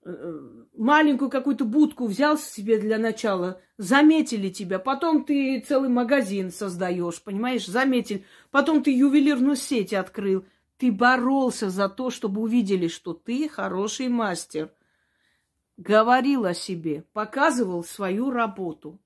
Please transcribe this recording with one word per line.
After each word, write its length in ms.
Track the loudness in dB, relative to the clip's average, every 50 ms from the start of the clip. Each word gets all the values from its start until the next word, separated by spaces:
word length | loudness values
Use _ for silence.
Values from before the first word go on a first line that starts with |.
| _
Э, 600 | -14 -14 -12 -12 -12 -12 -12 -14 -18 -20 -20 -20 _ _
маленькую 540 | -4 2 4 6 6 6 4 4 2 -2 -2
какую-то 340 | -2 -2 0 0 -2 0 -2
будку 420 | 0 4 4 4 4 2 -4 -6
взял 300 | -4 -2 0 2 2 2
себе 420 | 0 -2 -10 -12 -10 0 0 0 2
для 200 | 2 0 0 0
начала, 640 | 0 -2 -2 -2 -2 -2 -2 0 -2 -4 -6 -10 _ _ _ _
заметили 720 | -2 2 4 6 8 8 8 6 4 0 -2 -4 -4 -4
тебя. 320 | -4 -6 -8 -4 -4 -4
Потом 440 | -2 -2 -2 -2 0 2 2 0 0
ты 360 | 0 0 0 0 0 -2 -4
целый 300 | -2 0 0 0 2 2
магазин 600 | 0 0 2 2 2 0 0 0 -2 -4 -4 -6
создаешь, 720 | -8 -8 -8 -8 -6 -4 -4 -4 -2 -4 -4 -6 -6 -10 _
понимаешь, 440 | -8 -6 -4 -4 -2 -4 -4 -6
заметили. 580 | -4 -2 0 0 2 2 0 -2 -2 -8 -10 -10 _ -20 -20 _ _
Потом 320 | _ 2 2 4 2 2 2
ты 80 | 2
ювелирную 640 | 2 4 4 4 4 4 4 4 2 4 2 2 2
сеть 400 | 0 -2 -2 -2 -2 -2 -2 -2
открыл. 500 | -4 -4 -4 _ -6 -2 0 0 -2 -2 _ _ _ _ _ _
Ты 140 | _ 0 0
боролся 800 | 2 4 4 4 4 4 2 2 2 2 2 0 0 -2 -4 -4
за 180 | -2 0 -2 -2
то, 220 | -2 -4 -6 -6
чтобы 300 | -6 -4 -6 -4 -4 -2
увидели, 480 | -2 0 2 2 2 2 0 0 0 -2
что 240 | -4 -6 _ -12 -12
ты 360 | -12 _ -6 -4 -4 -4 -4
хороший 600 | -4 -6 -6 -6 -4 -4 -4 -4 -4 -4 -4 -2
мастер. 640 | -2 0 -2 -2 -4 -6 -8 _ -8 -8 -8 -8 _ _ _ _ _ _ _ _ _ _ _ _ _ _ _ _ _ _ _ _ _
Говорил 680 | -20 -4 2 4 4 6 6 4 2 4 2 0 2 0
о 80 | -2 -2
себе, 500 | -4 -6 -8 -8 -6 -4 -6 -6 -6 -8 _ _
показывал 720 | -8 -8 -6 -2 0 0 2 2 2 -2 -2 -2 -6 -6
свою 480 | -8 -10 -6 -4 -4 -2 -2 -2 -2 0
работу. 680 | -2 -2 -2 -4 -6 -8 -8 -8 _ _ -18 -18 -18 _